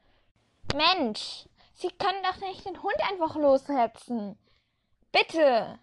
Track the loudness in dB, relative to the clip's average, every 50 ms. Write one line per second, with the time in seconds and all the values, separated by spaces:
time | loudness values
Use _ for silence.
0 | _ _ _ _ _ _ _ _ _ _ _ _ -6 -4 -2 0 2 2 2 2
1 | 0 -2 -2 -4 -8 -12 -12 -14 -16 _ _ _ _ _ _ -8 -8 -8 -6 -4
2 | -2 -2 -2 -2 -2 -4 -4 -4 -8 -10 -10 -10 -10 -12 -10 -6 -4 -4 -2 -2
3 | -2 -2 -2 -2 -2 -4 -2 2 4 4 4 4 2 0 0 0 0 0 -2 -6
4 | -12 -8 -6 -6 -6 -8 -12 _ _ _ _ _ _ _ _ _ _ _ _ _
5 | _ _ 0 0 0 2 2 4 4 6 4 4 0 -2 -8 -10